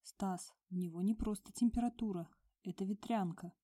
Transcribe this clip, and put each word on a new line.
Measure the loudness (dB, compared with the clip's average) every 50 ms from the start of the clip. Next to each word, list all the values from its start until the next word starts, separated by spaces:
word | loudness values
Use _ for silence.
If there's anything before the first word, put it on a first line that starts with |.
"Стас, | _ -20 -6 _ 0 0 0 -2 -6 -12 _ _ _ _
у | -2
него | -2 -2 -2 -2 2 2
не | 2 2
просто | 2 2 0 0 -2 _ -14
температура, | 0 4 4 4 4 4 0 0 0 -2 -2 -2 -2 -2 -4 -8 -12 _ _ _ _ _ _
это | -8 -4 -2 -2
ветрянка". | -2 -2 -4 -2 0 2 2 2 0 -2 -6 -10 -14 -14 _